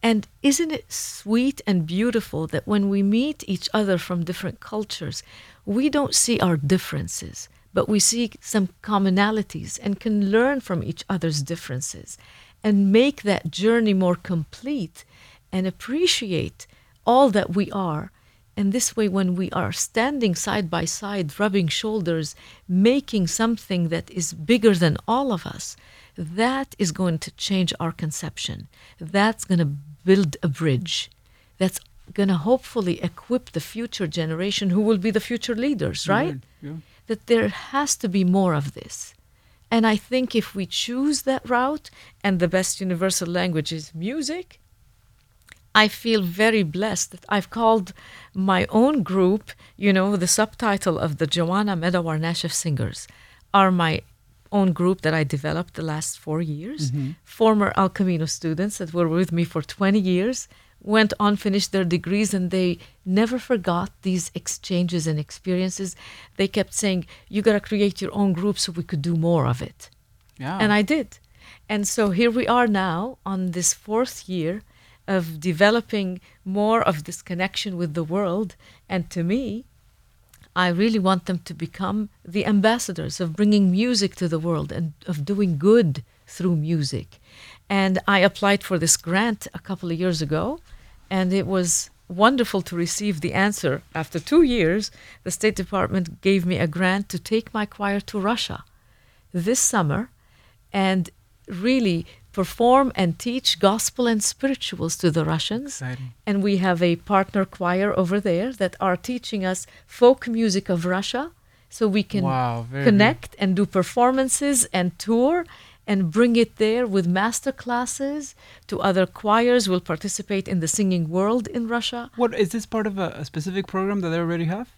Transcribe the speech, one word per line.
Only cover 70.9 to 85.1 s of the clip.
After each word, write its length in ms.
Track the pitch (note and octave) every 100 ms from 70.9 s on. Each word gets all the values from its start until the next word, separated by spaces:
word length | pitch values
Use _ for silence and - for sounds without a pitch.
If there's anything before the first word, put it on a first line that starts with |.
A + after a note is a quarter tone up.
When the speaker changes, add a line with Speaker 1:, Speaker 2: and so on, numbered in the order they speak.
| D#4 A3+ - _ - - - _
Speaker 1:
And 180 | G#3+ G3+
so 240 | - G#3
here 220 | F3+ A#3+
we 160 | A#3 B3
are 180 | A#3+ B3
now 520 | G3+ F#3+ E3 A3 C4
on 280 | - F#3+ F#3
this 200 | F3 F3
fourth 560 | - - G#3+ B3+ - -
year 340 | F#3 D#3+ G3 - _ _ _ -
of 340 | G3 E3 D#3+
developing 800 | E3+ D#3+ G3+ A#3 A3+ G#3+ F#3+ F3+ _ _
more 380 | - G3 G#3 A3+
of 200 | - D#3
this 180 | D3+ F3
connection 560 | - F3 F#3+ - G#3+ F3+
with 180 | F3
the 100 | D3+
world. 500 | D#3 F3+ G3+ F3+ G#3+ - - - _
And 220 | F#3 E3+
to 140 | -
me, 400 | E3+ A3 C4 G#3+ C4 _ _ _ _ _ _ _ -
I 140 | - F3+
really 320 | E3+ G#3+ A3
want 240 | F#3+ F#3+
them 160 | - F3+ -
to 80 |
become 560 | D#3 E3 - F#3+ G3+ G#3 _
the 220 | - F3+ -
ambassadors 720 | G#3 G#3 A#3 - E3+ D3 D3+
of 140 | F3
bringing 380 | D#3+ G#3 G#3 F#3+
music 420 | F3+ A#3+ A#3+ G3 -
to 120 | F3
the 100 | D#3+
world 320 | E3 D#3+ D3
and 220 | - E3 D3
of 180 | -